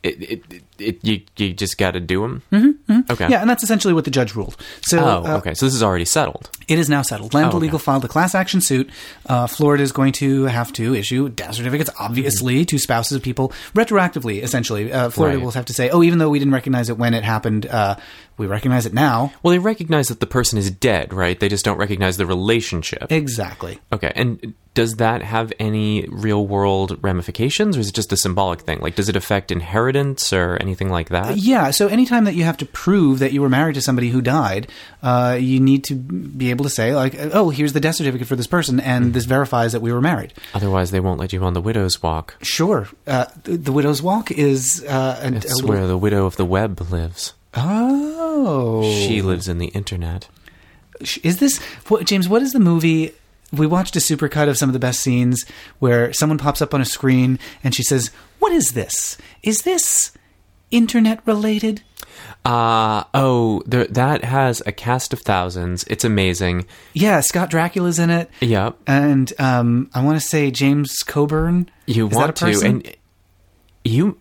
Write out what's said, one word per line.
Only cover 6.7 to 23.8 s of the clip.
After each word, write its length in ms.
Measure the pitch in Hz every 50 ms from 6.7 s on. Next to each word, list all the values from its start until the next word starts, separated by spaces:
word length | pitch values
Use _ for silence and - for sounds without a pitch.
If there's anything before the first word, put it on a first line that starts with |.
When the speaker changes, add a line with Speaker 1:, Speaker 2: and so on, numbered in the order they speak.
| 156 165
Speaker 2:
is 80 | 165 143
now 120 | 147 143
settled. 320 | 135 - 120 104 101 110 139
Lambda 220 | 147 151 127 -
Speaker 1:
Oh, 20 | 175
okay. 80 | 160
Speaker 2:
Legal 140 | 160 156 151
filed 260 | - - 135 135 123
a 20 | 120
class 260 | - 156 175 185 -
action 260 | 190 185 185 - 190
suit. 280 | 175 - 135 127 131 - - - - - - - - -
Uh, 180 | 131 123 120 120
Florida 360 | - - 151 147 147 143 143
is 80 | 135
going 220 | - 131 135 135 131
to 300 | - 147 135 135 135 135
have 260 | 135 120 120 120 120 -
to 220 | - 113 117 131
issue 340 | 107 101 - 127 127 143 139
death 260 | 113 - - - 110
certificates, 340 | 113 120 127 127 147 156 - - -
obviously, 520 | - 107 117 123 135 139 113 98 123 127 123 135
Speaker 1:
Mm-hmm. 40 | 170
Speaker 2:
to 120 | 170 - 139
spouses 360 | - - 127 117 117 - 139 135
of 40 | -
people 280 | 127 120 - 131 131 - - - - -
retroactively, 680 | 208 233 220 220 196 185 175 - 151 127 113 104 101 113
essentially. 480 | 120 - 127 113 - 113 101 104 117 -
Uh, 160 | 131 127 120
Florida 280 | 117 - 160 151 139 135
Speaker 1:
Right. 60 | 123
Speaker 2:
will 80 | 123
have 140 | 110 127 120
to 80 | - 120
say, 160 | - 123 123
"Oh, 120 | 147 175 170
even 140 | 170 175 170
though 100 | 160 156
we 100 | 147 143
didn't 140 | 143 143 135
recognize 360 | 131 - 143 131 123 120 113
it 80 | 117 107
when 160 | 120 117 117
it 100 | 117 107
happened, 440 | 107 113 107 - 117 107 107 104 -
uh, 280 | - 113 104 98 101 - - - - - - _ _ -
we 80 | 110 95
recognize 400 | 98 107 - 131 127 127 110 113
it 60 | 87
now." 360 | 120 147 147 120 113 127 143 - - -
Speaker 1:
Well, 80 | 175
they 80 | 175 180
recognize 480 | 175 214 220 214 170 160 160 151 135 120
that 120 | 117 -
the 60 | -
person 320 | - - 127 120 - - 107
is 140 | 98 98
dead, 420 | 92 - - 127 104 85 67 - 92
right? 260 | 95 92 87 90 -
They 80 | - 101
just 140 | 104 98 -
don't 140 | 107 104 -
recognize 400 | 101 98 101 90 98 92 90 92
the 80 | 98
relationship. 840 | 85 92 90 95 104 113 117 110 - - 82 80 - - - - -
Speaker 2:
Exactly. 680 | 160 160 151 135 120 113 101 85 - - - 87 - -